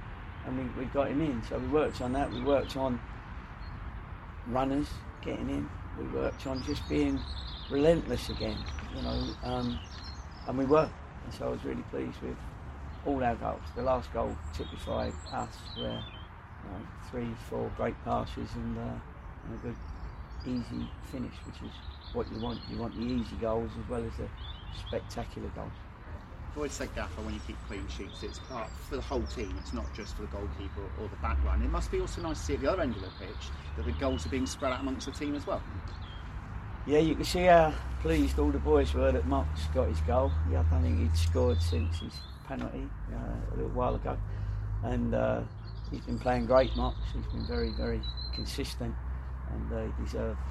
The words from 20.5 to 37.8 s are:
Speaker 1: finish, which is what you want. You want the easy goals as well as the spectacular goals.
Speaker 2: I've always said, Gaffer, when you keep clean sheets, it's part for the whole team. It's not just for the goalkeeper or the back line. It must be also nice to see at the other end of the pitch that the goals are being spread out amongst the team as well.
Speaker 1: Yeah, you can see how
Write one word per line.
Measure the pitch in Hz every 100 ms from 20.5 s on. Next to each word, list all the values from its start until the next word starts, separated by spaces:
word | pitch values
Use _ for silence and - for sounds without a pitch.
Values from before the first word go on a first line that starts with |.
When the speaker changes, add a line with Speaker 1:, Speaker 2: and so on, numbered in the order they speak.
| 127 117 120 120 - -
Speaker 1:
finish, | 139 117 -
which | - -
is | - - - - -
what | 120 113
you | 113
want. | 117 113 -
You | 113
want | 113
the | 98
easy | 120 123 110 104
goals | 110 113 113 113
as | 110
well | 120
as | 113 -
the | 110 - - - - - -
spectacular | 117 - - 113 - 107
goals. | 110 107 - - - - - - - -
Speaker 2:
I've | -
always | 147
said, | - 131
Gaffer, | - 101 -
when | 107
you | 107 -
keep | 107 -
clean | 104 98
sheets, | - 98 -
it's | 107 -
part | - 123 110 - -
for | 135
the |
whole | 120 131
team. | 107 - 101 92
It's | -
not | 123 107
just | - 104 -
for |
the | 104
goalkeeper | 101 101 101 98 - 98 -
or | 107
the | -
back | 110 107
line. | 98 -
It | -
must | 170 -
be | 190
also | 175 -
nice | 170 147
to | -
see |
at | 135
the | 135
other | 185
end | 147 101
of |
the | 92 -
pitch | 95 - - - - -
that |
the | 113
goals | 117 139 131 -
are |
being | 135 131
spread | - 135
out | 127
amongst | 135 131 -
the |
team | 131 147
as | 143 160
well. | 170 - - - - - - - - - - - - -
Speaker 1:
Yeah, | 147
you | 160
can | 147
see | 160 180
how | 180 170 156 -